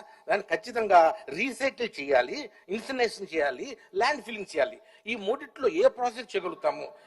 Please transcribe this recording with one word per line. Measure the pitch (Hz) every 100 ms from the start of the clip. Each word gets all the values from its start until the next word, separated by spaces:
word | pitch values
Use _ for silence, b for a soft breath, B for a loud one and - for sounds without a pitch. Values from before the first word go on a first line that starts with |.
| - B -
దాన్ని | 190 - 165
ఖచ్చితంగా | 247 233 214 180 160 - -
రీసైకిల్ | 147 254 240 269 - 233 -
చేయాలి, | 139 131 123 262 254 b b
ఇన్సినరేషన్ | 214 - 262 233 - 196 160
చేయాలి, | 143 127 240 247 b 180
ల్యాండ్ | 240 294
ఫిల్లింగ్ | 214 214 185 156
చేయాలి. | 127 - b b 208
ఈ | 233
మూడిట్లో | 196 262 294 - 247
ఏ | 165 240
ప్రాసెస్ | - 247 233 226 196
చేయగలుగుతాము, | 175 160 156 - - -